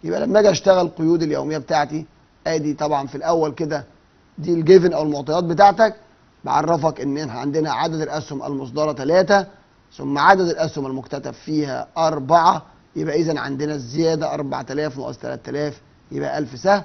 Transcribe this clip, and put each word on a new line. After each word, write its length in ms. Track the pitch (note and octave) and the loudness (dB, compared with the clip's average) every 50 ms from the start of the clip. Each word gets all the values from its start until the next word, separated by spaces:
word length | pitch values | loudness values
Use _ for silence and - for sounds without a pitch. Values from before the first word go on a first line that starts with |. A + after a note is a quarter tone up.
| - | -6
يبقى 160 | D#3+ E3+ - | -4 -4 -2
لما 200 | - - F#3+ G#3 | -2 2 2 4
أجي 100 | G#3+ G#3 | 4 4
أشتغل 380 | F#3 - - G3 F#3+ F#3 F3+ E3 | 2 2 4 4 4 4 4 0
قيود 340 | - - E3 D#3+ E3+ E3+ E3 | -2 -2 0 2 2 2 0
اليومية 360 | D#3 D3 C#3 C#3 D3 D#3 D#3 | -2 -2 -4 -4 -4 -6 -6
بتاعتي، 480 | C3 - E3 D3+ D3 C3 D3 D#3 D#3 - _ _ _ _ _ _ _ | -6 -2 -2 -2 -2 -2 -4 -10 -10 -10 _ _ _ _ _ _ _
آدي 280 | F3+ E3 D#3 C#3+ D3+ D3 | -4 -2 -2 -2 -4 -4
طبعًا 320 | - D#3 D3+ D3+ C#3+ C#3 | -4 -2 -2 -2 -2 -4
في 80 | C#3 - | -6 -10
الأول 380 | C#3 C#3+ D#3+ E3+ E3 D#3+ D3+ C#3+ | -8 -2 0 0 2 0 -2 -2
كده 320 | - E3 D3+ D#3 D3 C3+ - _ _ _ _ _ _ _ _ _ - | -4 -6 -4 -4 -6 -8 -10 _ _ _ _ _ _ _ _ _ -12
دي 160 | D3+ F3 E3+ | -2 -2 0
الجيفن 380 | E3 D#3+ D#3 F#3 F#3+ E3+ F3+ E3+ | 0 6 8 8 8 8 6 0
أو 100 | D3 D#3 | 0 -2
المعطيات 420 | D#3 D3 C#3+ C#3 C3 D3+ F3 F3 | -2 -2 -4 -4 -2 -2 -2 0
بتاعتك، 500 | E3 E3+ D3+ G3+ G3+ F#3+ E3 A3+ A3 A3 - - _ _ _ _ _ _ _ _ | -2 2 6 6 6 6 6 2 2 2 -4 -18 _ _ _ _ _ _ _ _
بعرفك 540 | C3+ C3 C#3 D#3 D#3 E3+ D#3+ C3+ D#3+ D3+ - | -2 0 0 2 2 0 2 0 -2 -2 -2
ان 180 | B2+ C#3+ C#3 C#3+ | -4 -4 -4 -4
احنا 140 | D#3 C3+ A2 | -6 -8 -8
عندنا 400 | B2 B2 C#3+ C#3 D#3+ D#3 D#3 C3+ | -6 -6 -4 -2 -2 -2 -2 -2
عدد 280 | A2+ C#3+ E3+ D#3+ D#3+ | -2 -4 -4 -4 -4
الاسهم 420 | D#3 D3 C#3+ D3+ - - D3+ C3+ B2 | -6 -4 -6 -8 -8 -8 -10 -10 -8
المصدره 500 | C3 C#3+ C3+ C3+ B2+ A#2+ D3 D3+ D3+ D3 | -8 -8 -8 -8 -8 -4 -4 -2 -2 -2
تلاتة، 540 | A2+ C3 C#3 D#3+ F#3 F#3+ D#3+ G3+ G3 F#3+ G3 - - _ _ _ _ _ _ _ | -4 -2 2 4 4 4 6 4 2 2 0 -12 -20 _ _ _ _ _ _ _
ثم 220 | - C3+ C#3 C#3 C#3+ | -12 -8 -6 -2 2
عدد 300 | C#3+ F3 G3 F#3+ F#3 F3 | 6 6 6 6 6 0
الاسهم 380 | D#3 D3 D#3+ D#3 - D3 C#3 | 0 -2 -4 -4 -4 -6 -8
المكتتب 460 | C3 C3 C3+ B2+ - - - - C#3+ C3+ | -6 -8 -8 -10 -10 -10 -10 -10 -10 -14
فيها 560 | - - - D#3 D3+ D3+ C#3+ C3 B2+ A#2 - _ E3 | -14 -10 -4 -2 -2 -2 -2 -4 -8 -8 -8 _ 0
أربعة، 640 | E3 D#3+ D#3+ D3 C3+ C3 D#3+ E3+ D#3+ F3 F#3+ D#3 - - - _ _ _ _ | 0 0 0 -2 0 4 4 6 6 6 4 2 -2 -12 -20 _ _ _ _
يبقى 200 | - D#3 D#3+ D3 | -6 -6 -2 0
اذا 240 | D#3 E3+ D#3 D#3+ C#3 | 0 0 0 0 -2
عندنا 340 | A#2+ C3+ C#3 C3 D3 D3+ D3+ | -4 -6 -6 -4 -4 -4 -4
الزياده 600 | D3 B2+ A#2 B2+ D#3 E3 D#3+ D#3+ D#3 D#3+ D3 C#3+ | -6 -8 -8 -2 0 2 2 2 0 -2 -4 -4
أربعة 320 | D3+ D3 C3+ C3+ B2+ A#2 - | -4 -6 -4 -6 -6 -6 -6
آلاف 280 | C3+ C#3+ D3+ D3+ C3 C3+ | -4 -4 -4 -4 -6 -6
ناقص 200 | B2+ A#2 C3 A#2 | -10 -10 -10 -10
تلات 300 | - B2 C3 B2+ - - | -10 -10 -10 -10 -10 -8
آلاف، 320 | B2+ C#3+ D3 D3 B2 - _ _ _ _ _ _ D#3 | -4 -4 -4 -4 -6 -10 _ _ _ _ _ _ -8
يبقى 260 | C#3 C#3+ C#3 C3 D3 | -6 -6 -4 -4 -4
ألف 200 | D3+ - C3 B2 | -6 -6 -8 -4
سهم. 240 | - F#3 G3 G3+ F#3 | 2 2 2 2 2